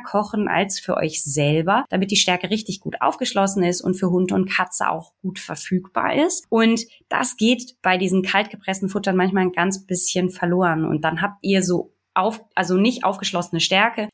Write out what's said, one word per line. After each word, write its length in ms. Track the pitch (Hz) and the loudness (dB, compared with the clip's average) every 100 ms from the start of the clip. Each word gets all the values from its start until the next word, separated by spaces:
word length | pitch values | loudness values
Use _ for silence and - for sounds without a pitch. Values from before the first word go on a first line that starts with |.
| 247 | 0
kochen, 420 | 202 208 214 208 | -4 -2 -2 0
als 320 | - 196 - | 0 -2 -4
für 180 | - - | -4 -2
euch 260 | 156 156 | -2 0
selber, 640 | - 139 143 156 165 214 - | 0 2 2 2 2 0 0
damit 220 | 190 196 | -2 0
die 40 | 202 | 0
Stärke 360 | - 180 180 | 2 0 -2
richtig 280 | 214 214 - | -4 -4 -8
gut 180 | - - | -8 -2
aufgeschlossen 600 | - - 254 202 196 196 | -2 -2 -2 0 0 2
ist 180 | 175 180 | 0 0
und 140 | - 185 | -2 0
für 160 | 185 | 0
Hund 200 | 180 185 | 2 2
und 160 | 196 190 | 0 0
Katze 400 | - 180 - - | -2 0 0 0
auch 260 | 165 - _ | -2 -8 _
gut 160 | 185 185 | -10 -8
verfügbar 720 | - 156 - 185 185 - - | -8 -8 -4 -4 -2 -4 0
ist. 320 | - 330 - - | 2 0 0 0
Und 320 | 226 226 226 - - - | 2 4 2 -2 -14 -6
das 300 | - 262 - | -2 0 2
geht 360 | 220 247 - - | 2 2 -2 -4
bei 160 | 185 185 | 0 0
diesen 240 | 185 190 | 2 0
kaltgepressten 680 | 185 196 214 - - 190 190 | 2 0 -2 -6 -6 -4 -4
Futtern 260 | 202 202 185 | -2 0 2
manchmal 300 | 190 196 180 | 2 2 0
ein 60 | |
ganz 360 | 180 180 190 - | 2 0 -2 -4
bisschen 420 | 175 - 185 180 | -2 0 0 -2
verloren. 560 | - 175 180 180 160 160 | -2 0 2 2 2 0
Und 180 | 151 | 0
dann 200 | 160 165 | 0 -2
habt 160 | 202 - | -4 -4
ihr 220 | 196 190 | 0 0
so 320 | 185 175 - _ _ | 2 0 -4 _ _
auf, 320 | - 196 220 - | -2 -2 -4 -6
also 240 | - 175 185 | -4 0 4
nicht 260 | 220 247 | 2 2
aufgeschlossene 580 | 254 190 190 175 175 165 | -2 -2 -2 -4 -2 -2
Stärke, 480 | - 185 202 - 214 | 2 2 2 0 -6